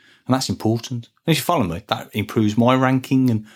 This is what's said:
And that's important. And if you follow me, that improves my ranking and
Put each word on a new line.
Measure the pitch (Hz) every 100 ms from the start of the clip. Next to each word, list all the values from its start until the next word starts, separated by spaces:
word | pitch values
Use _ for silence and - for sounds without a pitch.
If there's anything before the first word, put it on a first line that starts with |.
| _ _
And | -
that's | 127 -
important. | - 110 117 - 120 117 _ -
And |
if | 147
you |
follow | - 170
me, | 95 82 -
that | 117 -
improves | 107 98 120 107 107
my | 120 131
ranking | 131 131 127 131 127
and | 110 110